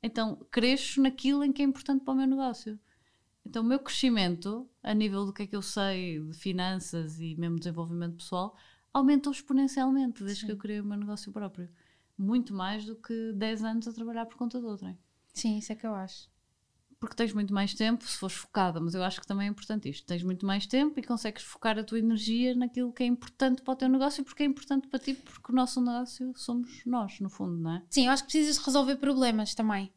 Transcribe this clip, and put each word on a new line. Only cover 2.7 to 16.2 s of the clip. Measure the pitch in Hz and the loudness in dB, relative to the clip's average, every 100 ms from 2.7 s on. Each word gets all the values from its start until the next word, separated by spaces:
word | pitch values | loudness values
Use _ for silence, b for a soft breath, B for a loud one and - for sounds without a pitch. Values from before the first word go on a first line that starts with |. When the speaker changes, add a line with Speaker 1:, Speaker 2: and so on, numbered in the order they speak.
| 214 _ _ _ _ _ _ - | -12 _ _ _ _ _ _ -10
Speaker 1:
Então, | 226 | 0
o | 226 | 2
meu | 269 | 2
crescimento, | 277 - 262 226 180 170 196 220 254 _ | 0 2 4 4 2 0 -4 -6 -8 _
a | - | 0
nível | 214 214 196 196 | 2 2 0 -2
do | |
que | 196 | -4
é | 202 | -6
que | 202 | -4
eu | |
sei | 190 - 196 185 180 156 | -4 0 0 0 -4 -6
de | 156 165 | -8 -6
finanças | 190 180 185 190 - 170 160 160 | -4 0 0 -2 -4 -6 -6 -6
e | 165 160 | -8 -4
mesmo | 170 165 | -2 -2
desenvolvimento | 175 165 170 170 170 170 | -4 -6 -6 -4 -6 -8
pessoal, | - 180 196 b b b b | -6 -4 -4 b b b b
aumentou | 269 269 285 285 | 4 6 6 4
exponencialmente | 269 - 269 269 269 262 269 254 233 | -6 0 2 2 2 2 2 0 -2
desde | 196 208 | -6 -6
Speaker 2:
Sim. | 214 | -6
Speaker 1:
que | |
eu | 208 | -6
criei | 208 208 | -6 -6
o | 208 | -4
meu | 208 | -4
negócio | 208 208 - | -6 -8 -8
próprio. | 208 202 196 175 b b b b - | -8 -8 -8 -14 b b b b -4
Muito | 196 247 247 | 2 2 0
mais | 196 185 214 214 | -4 -4 -4 -8
do | 226 | -12
que | - 226 226 | -6 -4 -4
dez | 202 220 220 | -2 -2 -2
anos | 220 226 226 | -2 -2 -4
a | |
trabalhar | 226 226 233 233 | -6 -6 -6 -8
por | - | -4
conta | 240 247 | -4 -4
de | 233 | -6
outrem. | 202 185 180 _ _ _ | -8 -10 -12 _ _ _
Speaker 2:
Sim, | - 226 214 | -4 -2 -2
isso | 214 | -4
é | 220 | -8
que | 226 | -6
eu | 202 | -6
acho. | 190 - | -8 -12